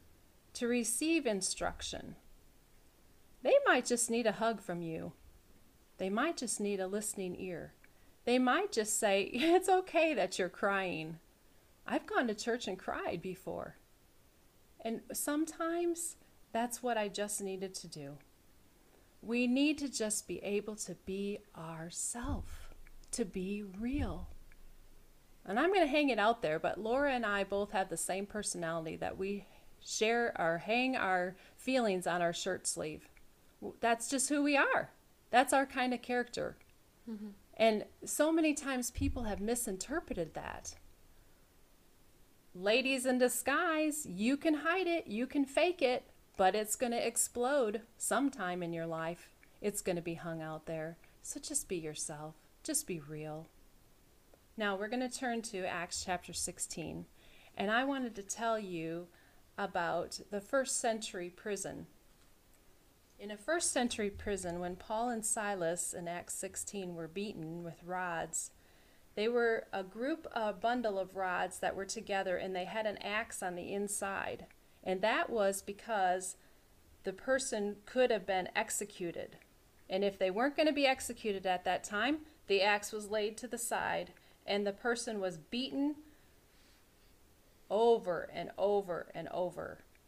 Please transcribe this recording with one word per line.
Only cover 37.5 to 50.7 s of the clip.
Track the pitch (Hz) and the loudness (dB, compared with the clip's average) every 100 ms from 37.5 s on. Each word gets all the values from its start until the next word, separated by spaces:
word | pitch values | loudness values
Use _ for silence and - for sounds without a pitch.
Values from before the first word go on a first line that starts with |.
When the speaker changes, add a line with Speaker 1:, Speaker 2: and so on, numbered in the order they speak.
| - | 4
Speaker 1:
And | 220 214 - - - | 4 4 -2 -10 -8
so | - 302 | 2 4
many | 330 311 | 6 4
times | 294 269 254 240 | 2 -2 -2 -2
people | - 277 - | -2 -2 0
have | 226 190 | -2 -2
misinterpreted | 208 240 - 190 - 311 - 202 156 - | 0 0 -2 -4 -4 -4 -4 -4 -4 -6
that. | - - - - - - - - - - - - - - - - - - - - - | -8 -10 -12 -14 -18 -20 -20 -20 -20 -20 -20 -20 -20 -20 -20 -20 -20 -20 -20 -20 -18
Ladies | 180 196 240 262 269 247 | -2 4 4 4 2 2
in | 254 | 4
disguise, | 247 - - 294 349 311 311 294 - | 4 4 2 2 4 2 2 0 -6
you | 180 226 285 | 0 2 4
can | 320 | 4
hide | 302 311 370 349 | 2 2 2 2
it, | 339 - | 0 -2
you | 208 262 | -4 0
can | 294 | 2
fake | 269 - 339 349 | 2 4 4 6
it, | 262 254 - - - - | 2 2 -2 -18 -16 4
but | 190 | 6
it's | 208 214 - | 6 0 0
gonna | 240 233 | 0 0
explode | 233 233 - 240 247 294 220 220 - - | 0 0 0 0 2 4 2 0 -8 -6
sometime | - 208 277 233 180 180 | 0 2 2 0 -2 -2
in | 170 | -2
your | 170 165 | -2 -2
life. | 160 160 175 - - - - | -2 -4 -6 -12 -20 -20 -6
It's | 208 202 | -4 -2
gonna | - 170 | -2 -2
be | 170 | -2
hung | 165 170 165 | -6 -6 -6
out | 156 156 | -6 -8
there. | - | -6